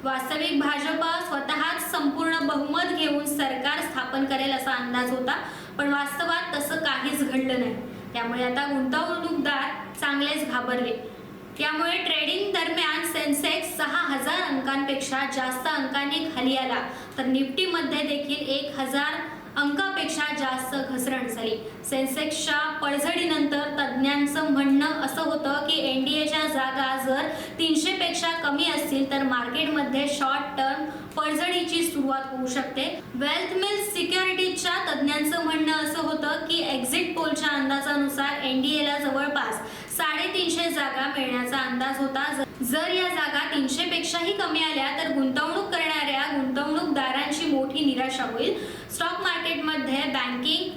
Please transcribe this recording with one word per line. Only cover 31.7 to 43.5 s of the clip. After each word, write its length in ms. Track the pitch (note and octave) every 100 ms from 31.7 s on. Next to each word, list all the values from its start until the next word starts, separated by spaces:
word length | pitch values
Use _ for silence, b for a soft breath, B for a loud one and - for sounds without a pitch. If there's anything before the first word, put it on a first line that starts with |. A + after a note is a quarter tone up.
| E4
सुरुवात 520 | E4+ C#4+ C4+ C4+ C4 C4
होऊ 120 | B3+
शकते. 540 | B3+ C4 - D4+ E4+ -
वेल्थ 400 | B3 C#4+ E4 F#4
मिल 320 | F#4 G4+ G#4 G#4
सिक्युरिटीजच्या 840 | E4 F4 F#4 F#4+ F#4 F#4 F4 F4 F#4 F4+
तज्ज्ञांचं 520 | C#4+ C#4 D4 D4+ E4+
म्हणणं 280 | D#4+ D#4 D#4
असं 280 | D#4 D4+ D#4+
होतं 460 | D#4+ D#4 D4 D#4 D#4+
की 160 | E4+
एक्झिट 540 | D4+ C4+ B3 E4+ E4 E4
पोलच्या 340 | D#4 D4 D#4
अंदाजानुसार 920 | C#4+ C4+ C#4 C#4+ C#4+ C#4 C#4 C#4 C#4+
एनडीएला 540 | C4+ C4 C#4 D4+ D4 C#4+
जवळपास 640 | C#4+ C4 C#4+ C#4+ A3 A3 B B B -
साडेतीनशे 720 | D#4+ D#4 E4+ F#4 E4+ E4 E4+
जागा 380 | D4 C#4 C#4 C#4 C#4+
मिळण्याचा 400 | C4 B3 B3 C4+
अंदाज 420 | B3+ B3 C4 C4+
होता. 240 | C#4 C4+ D4
ज-, 300 | C#4+ C4+ -
जर 280 | B3 D4 F4
या 160 | F#4 F4+
जागा 460 | E4 D4 C#4+ E4